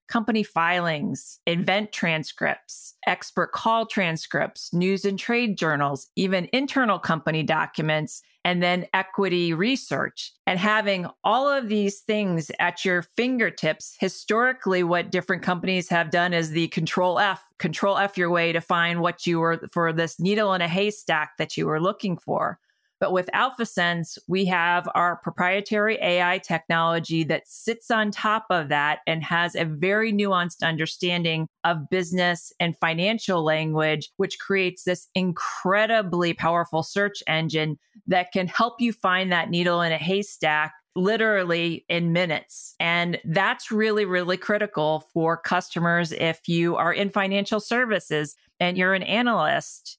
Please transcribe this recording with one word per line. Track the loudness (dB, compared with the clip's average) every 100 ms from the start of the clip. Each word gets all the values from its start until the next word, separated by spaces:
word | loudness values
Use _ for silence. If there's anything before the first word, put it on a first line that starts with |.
| -4
company | -2 0 0
filings, | 0 0 2 2 0 -2 -4 -6 -10 -8 -2
event | 0 2 0 -2
transcripts, | -2 -2 -2 -4 -4 -2 -2 -8 -14 -14 -6 -4
expert | -4 -4 -2 -2
call | -2 0 0 0
transcripts, | -2 -2 -2 -4 -2 -2 -6 -4
news | 0 0 2
and | 0 -2
trade | -2 0 0 0
journals, | 0 2 0 -2 -6 -2
even | 0 0 0
internal | -2 0 0 2 0
company | 0 0 0 -2
documents, | 0 0 0 -2 0 0 -2 -10 _ _ -2
and | 2
then | 2 0 0
equity | -2 -2 -2 0 2 0
research. | 2 0 0 -2 -4 -4 -8 -16 _ -4
And | 0
having | 2 2 0 -2 -4 -4 0
all | 2 2
of | 0 0
these | 0 0 -2
things | -2 0 0 -2 -4 -2
at | -2 0 0
your | 0
fingertips, | -2 -4 -2 0 -2 0 -4 -4 -8 -4
historically, | -4 -4 -2 2 2 0 0 0
what | 2 0 0
different | -4 -2 -4
companies | -2 -2 0 -2 2
have | 0 2
done | 0 2
is | 0 0
the | 0 0
control | -2 -2 2 2 4
F, | 2 0 -10 -6
control | -4 0 0 2
F | 0 0
your | 0
way | 2 2
to | 0
find | 0 2 2 2
what | 0 -2 0
you | 2
were, | 2 0 -4
for | 0 0
this | 0 -2 0
needle | 0 2 2
in | 2
a | 0
haystack | 0 0 -2 -2 0 -2 -4
that | -6 -2
you | -2
were | 0
looking | 0 -2 -4 -4
for. | -4 -2 -2 -6 _ _ _ -4
But | 0
with | 0 0
AlphaSense, | 0 0 -2 -4 0 0 0 -4 -8 -4
we | 0 2
have | 2 2 2 0
our | 0 0 0
proprietary | -6 0 0 0 0 0 2 0
A | 2 2
I | 2 0
technology | -2 -4 0 2 2 0 0 -2
that | 0 -2 -4
sits | -8 -6 -6 0
on | 0 0
top | 0 0 0 0
of | -2 2
that | 0 2 0 -2
and | -4
has | 0 0 0 -2
a |
very | -4 -2 0 2 2
nuanced | 2 2 2 0 -2
understanding | -2 0 -4 -2 -2 0 0 0 -4 _
of | -2 -2 0
business | -2 0 0 0 0 -6 -4
and | -4 0
financial | -2 0 0 0 0 0
language, | 2 2 0 0 2 0 -4 -4
which | -4 -4
creates | -2 0 0 -2
this | -4 -4 -4 -2
incredibly | -2 -2 -6 -4 0 2 4 2 2 0 0
powerful | 0 0 0 0 -2
search | -2 -2 -2 -2 -2
engine | 0 0 0 -2 -4 _ -14 0
that | 0 2
can | -2 -2
help | 0 0 0
you | -2
find | 0 0 0 2
that | 0 0
needle | 2 2 2
in | 2
a | 0
haystack | 0 0 -2 -2 0 2 0 -6 _
literally | 0 2 2 2 2 2 0 0 -2 -2
in | 0 2
minutes. | 2 2 -2 -6 -14 -14 -4
And | 0 2 0 -4
that's | 0 2 2 -2 -2
really, | 0 2 2
really | 2 0 0 -2
critical | 0 0 2 0 0 0 -2
for | 0 2 0
customers | 0 -2 0 -2 2 2 0
if | 0 -2 -2 0
you | 2 2 2
are | 0
in | 0 0
financial | 0 0 0 0 -2
services | 0 0 2 0 0 -2 -2 -8 _ -2
and | -2 2
you're | 2
an | 2
analyst, | 0 0 2 2 2 0 -4 -14 -16